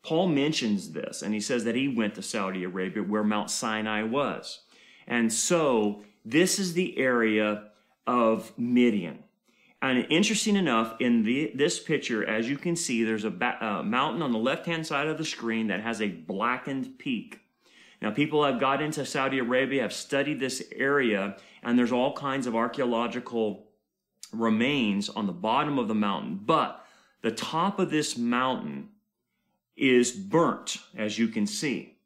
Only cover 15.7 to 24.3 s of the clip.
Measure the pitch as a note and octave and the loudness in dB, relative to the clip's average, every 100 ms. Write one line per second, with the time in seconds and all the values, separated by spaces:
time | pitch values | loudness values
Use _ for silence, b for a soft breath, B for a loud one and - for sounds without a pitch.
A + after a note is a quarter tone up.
15.7 | F#2+ A2+ G#2+ G#2+ E2+ D#2+ F#2+ A2+ B2+ - | -2 -2 -2 -4 -4 -8 -2 0 -2 -4
16.7 | C3+ B2+ - D3 A2+ - - _ _ b | -6 -6 -8 -6 -6 -6 -18 _ _ b
17.7 | b b b G#2+ G#2+ D3 D3+ C#3+ B2 C3+ | b b b -6 -2 0 2 2 2 0
18.7 | C#3 D3+ D3+ C3 D3 C3+ C3 A#2+ B2+ C3+ | 0 -2 -4 -4 -2 0 0 0 0 2
19.7 | C3+ G#2+ - - C#3 C#3 D3 C3 B2+ - | 0 -2 -6 -4 -2 0 -2 -4 -4 -10
20.7 | - C3+ C#3+ B2 G2+ G2+ G2 B B A#2+ | -4 0 2 2 2 -2 -6 B B 0
21.7 | B2 A#2+ B2 C3 C#3+ C#3+ C3+ B2 A2+ A#2+ | 2 4 2 0 0 -4 -2 -2 0 -2
22.7 | A#2+ B2 A#2 A#2+ A#2+ B2 A#2+ A2 G2 - | 0 0 0 0 -4 -6 -2 0 -2 -14
23.7 | _ _ _ _ _ - | _ _ _ _ _ -14